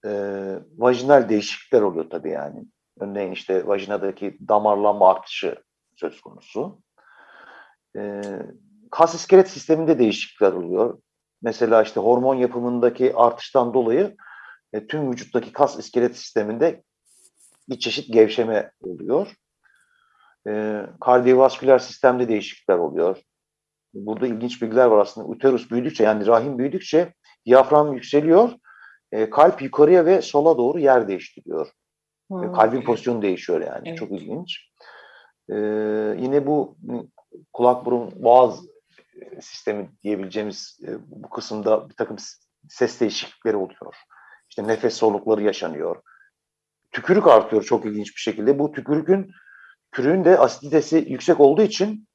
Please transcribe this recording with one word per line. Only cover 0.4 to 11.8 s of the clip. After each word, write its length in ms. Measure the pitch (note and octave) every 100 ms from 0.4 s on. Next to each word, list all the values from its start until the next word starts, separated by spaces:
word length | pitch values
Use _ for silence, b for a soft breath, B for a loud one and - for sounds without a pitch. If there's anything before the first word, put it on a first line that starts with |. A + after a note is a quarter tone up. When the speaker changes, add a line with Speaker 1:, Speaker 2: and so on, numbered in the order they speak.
| G2 F#2 - -
Speaker 1:
vajinal 520 | A#2+ B2 B2+ C#3+ G#2+
değişiklikler 520 | G#2+ G2+ - - B2
oluyor 280 | G#2 E2 D#2
tabii 200 | E2+ D2+
yani. 340 | D2+ D2 - - _ _ _
Örneğin 320 | G2+ G2+ F#2+
işte 360 | F#2 - F#2 F#2+
vajinadaki 720 | G2+ G2 G2+ G2 G2 G2+ - -
damarlanma 640 | G#2 G#2+ G2+ G#2 G#2 F#2
artışı 440 | F#2+ - - F#2 - _ _ _ _
söz 260 | - -
konusu. 600 | - - _ G#2 D#3+ - _ _ b b b b b b b b _ -
E, 240 | G#2 G2+ G2+ G2 - - _ _ _
kas 240 | - E3 E3+
iskelet 340 | - F#3+ F#3
sisteminde 500 | - - D#3+ D#3+ D3
değişiklikler 520 | A#2 G2 - _ G2+
oluyor. 480 | F#2 E2+ F#2 A#2 - _ _ _ _
Mesela 420 | A#2 G#2+ A#2+ A2+